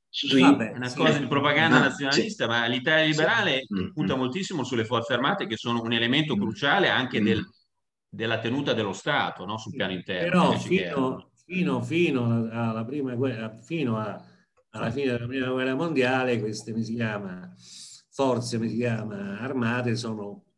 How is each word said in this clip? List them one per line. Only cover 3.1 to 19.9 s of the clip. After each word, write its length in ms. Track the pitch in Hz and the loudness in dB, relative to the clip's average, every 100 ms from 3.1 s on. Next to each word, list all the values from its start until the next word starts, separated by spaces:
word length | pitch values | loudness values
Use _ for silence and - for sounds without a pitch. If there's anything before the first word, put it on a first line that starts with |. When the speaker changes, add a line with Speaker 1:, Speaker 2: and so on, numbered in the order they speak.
Speaker 3:
liberale 520 | 151 165 226 190 131 123 | 2 2 2 2 0 -2
Speaker 1:
Mm, 160 | 98 95 | -4 -4
Speaker 3:
punta 220 | 151 185 | -2 -2
Speaker 1:
mm. 40 | 131 | 0
Speaker 3:
moltissimo 440 | 127 180 190 175 | -2 -2 -4 -4
sulle 220 | 120 123 | -2 -2
forze 300 | 113 120 113 | 0 -2 0
armate, 320 | 120 139 196 107 | 0 0 0 -2
che 100 | 110 | -4
sono 240 | 120 120 | -2 -2
un 120 | 113 | 0
elemento 420 | 117 117 139 151 107 | 0 2 2 2 0
Speaker 1:
Mm. 40 | |
Speaker 3:
cruciale 480 | 98 113 143 190 147 | -2 -2 0 2 2
anche 280 | 107 127 127 | 2 0 0
Speaker 1:
Mm. 60 | |
Speaker 3:
del, 200 | 107 110 98 _ _ _ _ _ _ | 2 0 -2 _ _ _ _ _ _
della 280 | 107 113 113 | -6 -2 -2
tenuta 340 | 113 135 143 | -2 -2 0
dello 180 | 110 101 | 0 0
Stato, 540 | 92 - 143 90 - 92 | -2 -2 0 0 -4 -8
no? 100 | 110 | -8
Sul 140 | - | -8
Speaker 2:
Sì, 80 | - | -4
Speaker 3:
piano 140 | 95 | -4
interno, 280 | 92 98 92 123 | -4 -4 -2 2
Speaker 2:
però 120 | 180 147 | 4 4
Speaker 3:
parliamoci 180 | 117 117 | 2 2
chiaro. 600 | 185 175 143 131 - - _ - | 0 0 -2 -2 -2 -12 _ -8
Speaker 2:
fino, 360 | 185 147 127 | -2 0 0
fino, 0 | |
fino 640 | 120 160 170 131 120 117 113 | 0 2 2 2 2 2 0
alla 340 | 117 117 113 | -2 -2 -2
prima 300 | 113 147 131 | -4 -4 -4
guerra, 420 | 120 135 113 113 - | -2 -2 -2 -8 -10
fino 400 | - 165 127 110 | -8 -4 -2 -2
a, 240 | 107 87 - _ _ _ _ | -4 -8 -14 _ _ _ _
alla 160 | 110 113 | -6 -4
Speaker 3:
Eh. 40 | |
Speaker 2:
fine 200 | 123 135 | -2 0
della 140 | 120 120 | -2 -2
prima 220 | 135 127 | -4 -2
guerra 240 | 127 131 | 0 0
mondiale, 640 | 131 170 139 123 131 127 113 | 0 0 2 4 4 2 0
queste, 320 | 107 107 - | -2 -6 -6
mi 100 | 113 | -4
si 100 | 110 | -4
chiama, 580 | 117 113 101 98 90 90 - - - - - _ | -2 -2 -4 -6 -10 -14 -18 -20 -20 -20 -20 _
forze, 480 | - 135 120 117 117 | -2 2 2 0 -2
mi 100 | 113 | -2
si 80 | 113 | -2
chiama, 600 | 120 113 107 101 98 101 | -2 -2 -4 -8 -8 -6
armate 540 | 131 131 117 123 120 | -4 -2 0 0 0